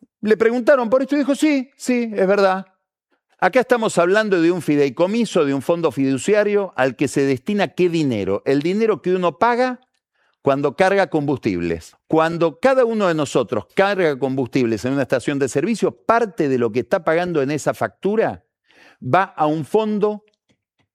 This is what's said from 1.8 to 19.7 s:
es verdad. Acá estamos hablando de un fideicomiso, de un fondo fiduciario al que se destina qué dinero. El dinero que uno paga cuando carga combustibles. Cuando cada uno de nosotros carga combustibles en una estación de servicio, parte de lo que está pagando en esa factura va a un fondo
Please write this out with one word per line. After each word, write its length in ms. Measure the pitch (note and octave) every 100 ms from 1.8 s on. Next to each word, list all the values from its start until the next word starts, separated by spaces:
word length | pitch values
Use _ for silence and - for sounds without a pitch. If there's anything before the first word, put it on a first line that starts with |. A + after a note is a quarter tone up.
| - B3 A#3 G3+
es 120 | F#3+
verdad. 380 | G3+ G3 F#3+ F#3+ _ _ _ _ _ _ _
Acá 220 | F#3 B3+
estamos 360 | A#3 B3 G#3+ -
hablando 420 | E3+ G3+ G#3+ F#3+
de 120 | E3
un 100 | F3+
fideicomiso, 840 | C#3+ D3 C#3+ A#2+ F3+ A3+ A3+ F#3 D3
de 100 | C#3
un 80 |
fondo 280 | B2+ E3+ D#3+
fiduciario 840 | B2+ C3+ C3+ - G#3 G#3 G3+ G3 -
al 200 | C3 -
que 120 | C3+
se 160 | -
destina 460 | C#3 C3 - G#3 E3+
qué 200 | - F3+
dinero. 540 | E3 C#3+ A2+ F#2 G2+ -
El 160 | C#3
dinero 400 | D#3 G3+ A3 F#3
que 140 | F3+ F#3
uno 240 | F3 -
paga 400 | A#3 A#3+ B3+ B3 _ _ _ _ _ _
cuando 320 | - C#3 C#3+ -
carga 320 | F#3 G3 F#3
combustibles. 880 | D#3+ C#3+ C#3 - F2+ E2+ E2 - _ _
Cuando 520 | D#3+ D#3+ E3+ E3 E3
cada 260 | C4 C4 A#3
uno 220 | A3+ G3
de 80 | D#3+
nosotros 500 | C#3+ D3+ A2+ A2+ - -
carga 420 | G3 G3+ E3+ C3+
combustibles 680 | C3+ C3+ B2 C3+ A#2 A2 B2
en 80 |
una 100 | C#3
estación 360 | B2+ C3 - C#3
de 100 | C3
servicio, 540 | D3 F3 A3+ F3+ - -
parte 440 | A3+ A#3 - D3+
de 80 | C3
lo 140 | A#2
que 100 | A2
está 220 | A#2+ G3
pagando 380 | E3 D#3+ F3+ D#3+
en 100 | C3+
esa 220 | D3+ -
factura 720 | - A2 - F#3+ A3 F3 F#2+ _ _ _ _ - _
va 220 | B2+ E3
a 220 | G3 - D#3
un 200 | D#3
fondo 580 | C#3+